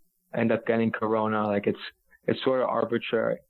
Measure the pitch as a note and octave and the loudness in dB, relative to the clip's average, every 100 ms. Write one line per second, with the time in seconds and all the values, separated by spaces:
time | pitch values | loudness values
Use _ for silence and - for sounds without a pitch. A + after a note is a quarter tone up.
0 | _ _ _ - A2+ A2 - A2+ A2+ - | _ _ _ 0 2 2 2 0 0 0
1 | A2 A2 G#2+ G#2+ G#2+ G#2 - - - - | 0 0 0 0 0 0 0 -2 -6 -18
2 | _ _ - B2 C3+ C3 A2+ A#2+ A2 A#2 | _ _ -4 -2 0 0 0 0 0 -2
3 | - A2+ A2+ - | -2 0 0 -2